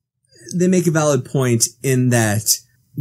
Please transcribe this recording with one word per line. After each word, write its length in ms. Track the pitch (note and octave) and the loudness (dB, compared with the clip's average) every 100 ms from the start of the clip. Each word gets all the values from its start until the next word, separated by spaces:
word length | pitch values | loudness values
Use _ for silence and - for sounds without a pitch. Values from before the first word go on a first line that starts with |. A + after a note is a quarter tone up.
| _ _ _ _ - | _ _ _ _ -10
they 140 | F3 F#3 | -2 0
make 180 | F#3 F3 | 2 2
a 40 | |
valid 340 | D#3 D3+ C3+ | 0 2 0
point 420 | - C#3+ B2+ A#2 - - | -2 -2 0 0 -2 -4
in 280 | C#3 B2+ B2+ | -2 0 2
that 320 | A#2+ A2 G#2 - - - _ _ - | 2 0 -2 -2 -6 -8 _ _ -4